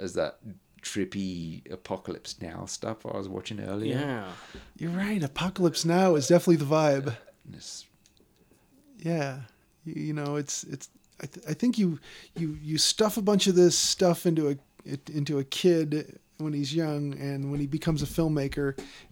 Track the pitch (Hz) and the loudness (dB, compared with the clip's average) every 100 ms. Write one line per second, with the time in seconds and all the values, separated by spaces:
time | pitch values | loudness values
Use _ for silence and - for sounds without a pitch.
0 | 95 92 78 - 117 92 _ _ - 107 | -6 -2 -2 -4 -16 -18 _ _ -8 -4
1 | 95 101 95 90 82 82 - 92 - 95 | -4 -2 -4 -4 -8 -10 -14 -12 -8 -6
2 | - 85 - - 90 87 92 - 110 110 | -6 -10 -10 -12 -12 -10 -10 -8 -8 -8
3 | 117 107 98 95 - 107 101 101 113 127 | -8 -8 -6 -8 -8 -8 -6 -4 -2 -2
4 | 143 120 95 90 - - - - 165 175 | -2 -6 -8 -14 -18 -20 -18 -10 -6 -2
5 | 202 214 139 - 180 190 175 156 165 175 | -2 0 -2 -2 -4 2 0 2 2 4
6 | 190 151 127 175 185 165 139 156 151 139 | 6 4 6 6 8 4 4 4 4 2
7 | 139 113 - _ - - - - - _ | 0 -6 -12 _ -18 -16 -14 -16 -18 _
8 | _ _ _ _ _ _ _ _ _ 233 | _ _ _ _ _ _ _ _ _ -8
9 | 165 165 139 135 120 _ _ _ 160 156 | -2 -2 -2 -6 -14 _ _ _ -10 -6
10 | 151 151 143 147 143 - - 139 - _ | -4 -4 -2 -4 -4 -8 -8 -12 -14 _
11 | _ - 135 - - 156 247 226 185 151 | _ -16 -14 -10 -8 0 2 4 2 0
12 | - - - - 160 151 151 156 - - | -8 -20 -12 -6 -6 -6 -4 0 2 2
13 | 214 233 202 202 196 180 175 160 - - | 2 2 4 4 6 8 8 6 2 4
14 | 180 165 180 160 147 143 _ _ - 139 | 4 4 2 2 2 0 _ _ -10 -10
15 | - 151 143 143 135 - 185 165 156 151 | -6 -4 -2 -2 -2 2 4 4 2 -2
16 | - - _ - 156 147 135 160 160 147 | -6 -14 _ -8 -4 -2 -2 0 0 -2
17 | 143 139 139 139 139 143 139 151 170 151 | -4 -4 -6 -4 -4 -4 -2 -2 0 0
18 | 143 - 160 151 139 - 139 135 - - | 0 0 2 2 0 -2 -2 -4 -10 -18
19 | - | -8